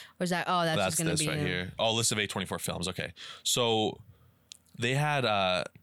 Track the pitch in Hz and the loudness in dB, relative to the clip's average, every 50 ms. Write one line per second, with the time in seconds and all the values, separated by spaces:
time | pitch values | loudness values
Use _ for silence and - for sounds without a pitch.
0 | - - - _ 180 175 180 170 160 - 185 180 170 165 160 - - 95 - 156 | -14 -18 -8 _ -2 -2 0 0 0 0 2 2 2 2 2 2 2 2 2 0
1 | 165 160 170 156 151 151 147 151 95 90 90 90 90 92 - - 101 113 113 113 | 0 0 0 0 0 -2 -2 -2 -2 -2 -2 -2 -4 -4 -2 0 0 2 2 2
2 | 117 - 117 107 104 98 - 107 95 82 98 85 - - 85 87 87 92 87 - | 0 0 0 0 -2 -2 -2 -4 -4 -4 -4 -6 -4 -6 -4 -4 -4 -4 -4 -6
3 | 78 - - - - - - - - - - 135 123 117 113 110 107 95 - - | -8 -8 -10 -14 -16 -16 -16 -8 -4 -2 0 2 2 4 4 4 2 2 0 -4
4 | - - - - - - _ _ _ _ - - _ _ - - 113 120 131 139 | -12 -20 -20 -20 -20 -20 _ _ _ _ -20 -20 _ _ -8 -4 -2 0 0 0
5 | 151 151 147 143 127 113 107 101 98 92 90 90 67 - - - | 0 2 2 2 2 2 2 2 4 2 2 2 0 -4 -8 -14